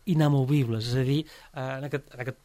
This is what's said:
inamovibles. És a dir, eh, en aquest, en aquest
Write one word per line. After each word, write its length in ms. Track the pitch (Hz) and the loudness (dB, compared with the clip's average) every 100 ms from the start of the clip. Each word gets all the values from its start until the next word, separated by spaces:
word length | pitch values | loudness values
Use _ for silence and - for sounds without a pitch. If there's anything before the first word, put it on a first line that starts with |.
| - | 0
inamovibles. 840 | 156 147 139 131 147 117 110 117 | 2 4 4 2 2 2 -2 -2
És 60 | 127 | -2
a 80 | 131 | 0
dir, 180 | 147 156 - - | 0 -4 -12 -16
eh, 240 | 143 131 135 | -10 -8 -8
en 60 | |
aquest, 280 | 143 139 - | -8 -8 -8
en 60 | 127 | -10
aquest 160 | 127 - | -10 -10